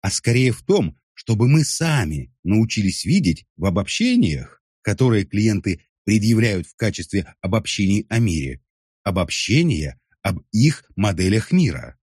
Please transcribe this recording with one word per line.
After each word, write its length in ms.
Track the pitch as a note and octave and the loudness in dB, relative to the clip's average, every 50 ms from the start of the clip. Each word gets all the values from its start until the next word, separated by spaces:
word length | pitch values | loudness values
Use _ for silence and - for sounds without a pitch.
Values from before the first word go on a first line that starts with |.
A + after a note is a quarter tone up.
а 100 | - G#2 | -4 -4
скорее 420 | - - _ - A#2 B2 C3 B2+ A2+ | -6 -2 _ 0 2 2 2 2 0
в 100 | - - | -2 0
том, 360 | _ F#3+ G3+ G#3 D#2+ - _ _ _ _ | _ 2 2 2 0 -4 _ _ _ _
чтобы 340 | - - - A2+ G#2 A#2 | -20 -4 -2 0 2 4
мы 180 | B2 C#3+ D#3+ D3+ | 4 4 4 2
сами 720 | - - - E3 E3 D#3 C#3 G2+ D#2 D#2 C#2+ C2 - _ _ _ | 0 -2 -4 -2 0 0 0 -2 -2 -4 -6 -8 -10 _ _ _
научились 640 | F2 G2+ A2 A2+ A2+ - - G2+ F#2+ F#2 - - | 0 2 2 2 0 0 -2 -2 -2 -2 -2 -2
видеть 420 | F2+ - G3+ E3 F2+ D#2+ - _ _ _ | 0 0 2 2 2 -2 -2 _ _ _
в 100 | - F2+ | -4 -4
обобщениях, 960 | G2 F2 F#2+ G2+ - - - A3+ B3 B3 A#3 - F#2+ D2+ C2+ B1+ - - _ _ _ _ _ | -2 0 -2 -4 -4 -4 -2 0 0 2 2 2 2 0 -4 -8 -12 -18 _ _ _ _ _
которые 440 | _ - G2+ - C3 B2+ A2+ G#2+ F#2+ | _ -4 0 2 2 2 2 2 0
клиенты 580 | - - G2+ G#2+ A2+ G#2 F#2+ E2 G#2 F2 - _ _ _ _ _ | -2 -2 0 2 2 2 0 -2 -4 -6 -6 _ _ _ _ _
предъявляют 600 | - G#2+ A2 G2+ A2 A2+ A2 A#2 A#2 G2+ F2+ E2 | 0 2 2 2 2 2 2 2 2 0 -2 -6
в 80 | - - | -8 -8
качестве 600 | _ A#2 G#2+ F#2+ - F2 - - G2+ F2 - - _ - | _ -4 -4 -4 -4 -10 -4 -4 -4 -4 -4 -12 _ -6
обобщений 640 | F#2 F#2+ A2+ A2 - - - G2+ F#2+ G2 G#2 - _ | -2 -2 -2 -2 -4 -4 -2 0 0 0 0 -2 _
о 100 | A2 A#2 | -2 0
мире, 440 | A#2 G#2 E2+ D#2 C#2 C2 B1+ C2 _ _ _ _ _ _ _ _ _ | 0 0 0 -2 -4 -6 -10 -12 _ _ _ _ _ _ _ _ _
обобщения 1000 | G2+ F2+ F#2 F2+ E2+ - - - - G#2 D3 E3+ E3+ A#2+ D#2 D2 C#2+ B1+ _ _ _ _ _ _ | -4 -2 -2 -4 -4 -4 -6 -4 0 0 2 2 2 0 -2 -4 -8 -10 _ _ _ _ _ _
об 180 | G2 F#2 F2+ - _ - | -6 -6 -6 -10 _ 0
их 320 | - - D#3 D#3 - _ _ - | 2 2 2 2 0 _ _ -6
моделях 560 | - G2+ G#2+ F#2+ D#2+ F#2 F#2 G2+ A2+ A2 - - | -2 -2 -2 0 0 0 0 2 0 0 0 2
мира. 460 | F3+ F3 A2+ D#2 C2 - - - _ _ | 2 2 2 -2 -6 -10 -14 -20 _ _